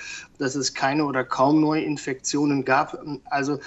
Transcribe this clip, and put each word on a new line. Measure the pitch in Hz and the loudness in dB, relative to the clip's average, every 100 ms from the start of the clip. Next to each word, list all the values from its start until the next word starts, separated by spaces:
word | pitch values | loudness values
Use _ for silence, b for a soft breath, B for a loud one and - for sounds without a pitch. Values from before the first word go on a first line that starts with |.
| B B B - | B B B -4
dass | 139 143 | -4 -2
es | 131 | -4
keine | - 135 147 147 | -2 0 2 2
oder | 131 | 0
kaum | 127 - 135 156 | -2 2 4 6
Neuinfektionen | 151 156 - 143 - 131 - 143 147 139 131 | 4 2 -2 -4 -6 -6 -2 0 2 2 2
gab. | 135 156 - 151 139 - | 2 2 -6 -10 -12 -4
Also | 143 135 143 | -2 -2 -4